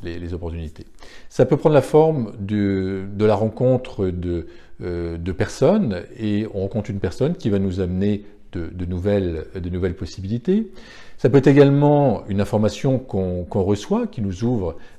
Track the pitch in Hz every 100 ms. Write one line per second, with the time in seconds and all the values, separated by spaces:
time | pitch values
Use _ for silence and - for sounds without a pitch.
0 | 85 85 87 87 85 82 80 - - -
1 | - - - - 123 151 165 147 131 156
2 | 160 156 107 117 98 104 101 98 95 98
3 | 98 101 107 101 110 - 127 127 - -
4 | 92 90 87 85 80 - - - 90 87
5 | 85 82 87 90 107 - 135 214 151 90
6 | - - 107 104 110 98 98 113 98 101
7 | 90 - 135 175 113 101 98 90 90 92
8 | 101 101 - - - 92 80 92 85 90
9 | 101 101 90 80 82 95 87 90 185 185
10 | - - 95 120 185 202 220 - - -
11 | - - 135 135 143 139 139 139 147 147
12 | 139 95 - 101 98 107 107 - 139 131
13 | 131 98 92 90 87 107 92 104 - 214
14 | 240 - 98 90 117 120 87 - -